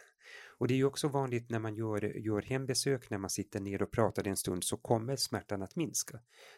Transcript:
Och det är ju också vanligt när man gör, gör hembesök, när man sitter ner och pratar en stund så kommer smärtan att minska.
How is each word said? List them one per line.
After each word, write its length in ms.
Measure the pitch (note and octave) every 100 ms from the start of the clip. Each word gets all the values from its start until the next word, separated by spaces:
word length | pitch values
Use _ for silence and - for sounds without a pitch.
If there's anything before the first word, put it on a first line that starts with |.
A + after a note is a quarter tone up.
| - _ - - - -
Och 100 | A#2+
det 60 |
är 20 | C3
ju 100 | C3+
också 220 | - D3+
vanligt 420 | C#3 C3 A#2+ A#2+
när 100 | A2+
man 160 | A2 G#2+
gör, 260 | A2 G#2
gör 380 | G#2 - G#2+ G#2
hembesök, 680 | - C3 C3 B2 C#3+ C3 -
när 80 | G2+
man 120 | G2
sitter 300 | - - G#2
ner 220 | G2 G2
och 100 | G2+
pratar 360 | - G#2 - G2
en 100 | F#2+
stund 260 | - F2+
så 140 | - G2+
kommer 380 | - A#2 A2+ C3+
smärtan 460 | - G#2+ - G2+
att 140 | F#2+ F3
minska. 440 | C#3 - - A2 - - -